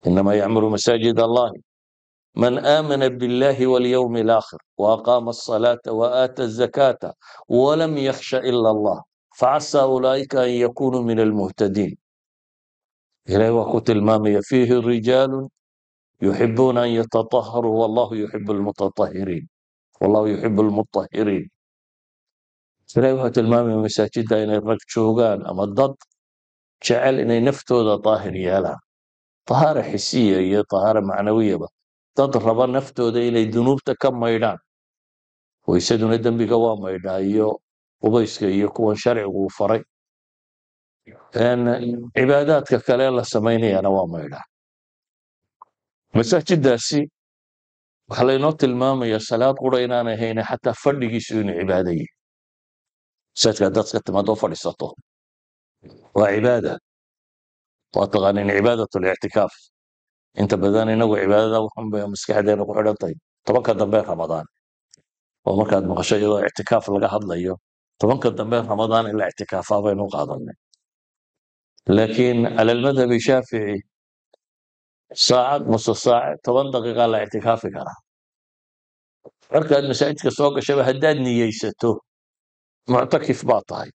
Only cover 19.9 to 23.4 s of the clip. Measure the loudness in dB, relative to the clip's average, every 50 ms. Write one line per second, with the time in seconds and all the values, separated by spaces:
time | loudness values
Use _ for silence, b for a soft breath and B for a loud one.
19.9 | _ _ 0 2 4 4 2 0 -2 -2 -2 -2 2 2 2 2 2 0 -4 _
20.9 | -4 -6 -6 -4 -4 -2 -2 0 -2 -2 -6 -8 _ _ _ _ _ _ _ _
21.9 | _ _ _ _ _ _ _ _ _ _ _ _ _ _ _ _ _ _ _ _
22.9 | 0 2 2 2 2 0 -2 0 0 0